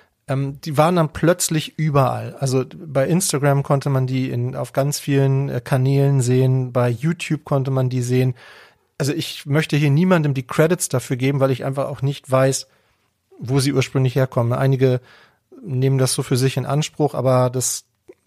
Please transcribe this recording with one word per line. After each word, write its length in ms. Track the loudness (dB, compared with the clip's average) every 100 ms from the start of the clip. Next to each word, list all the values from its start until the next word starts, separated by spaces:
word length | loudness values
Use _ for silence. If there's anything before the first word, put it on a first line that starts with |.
| _ _ -8
Ähm, 340 | -6 -4 -8
die 140 | -2 2
waren 200 | 4 4
dann 160 | 0
plötzlich 680 | 2 2 2 0 -2 -4 -4
überall. 560 | 0 2 2 0 -6 -6
Also 240 | -2 0 -2 -8
bei 300 | -6 -2 0
Instagram 560 | 0 0 0 2 2
konnte 260 | 2 0 0
man 200 | 0 0
die 220 | -2 -2
in, 260 | -2 -4 -6
auf 160 | -6
ganz 260 | -2 -2 -2
vielen, 500 | 0 2 2 2 -2
äh, 120 | -4
Kanälen 600 | -2 0 2 2 4 2
sehen, 520 | 2 2 4 2 0
bei 160 | 0 0
YouTube 560 | 0 -2 -4 -4 -6
konnte 260 | -2 -2 0
man 180 | -2 -2
die 140 | -2
sehen. 320 | 0 2 2 -2 -10 -20 -20 _ _ -6
Also 140 | -4
ich 340 | -4 -6 -10 -2
möchte 300 | -2 0 2
hier 140 | 2
niemandem 440 | 4 4 4 2
die 120 | -2 -2
Credits 420 | 0 2 0 -2
dafür 280 | -4 -4 -2
geben, 220 | 0 2
weil 140 | 0
ich 120 | 0
einfach 240 | -4 -6 -6
auch 140 | -4
nicht 260 | -4 -4 -2
weiß, 380 | 2 2 0 -8 _ _ _ _ _ _ -14
wo 220 | -4 0
sie 120 | 2
ursprünglich 440 | 0 0 0 0 0
herkommen. 360 | 0 0 0
Einige 480 | 0 2 4 2 2 -4 -20 _ _ _ -18
nehmen 340 | -8 -2 0 2
das 160 | 0
so 100 | -2
für 120 | -2 0
sich 200 | 0 -2
in 100 | -2
Anspruch, 480 | -2 -2 -2 -2
aber 340 | 0 2 2 2
das, 360 | 0 -4 -6 -12 _ -20 -20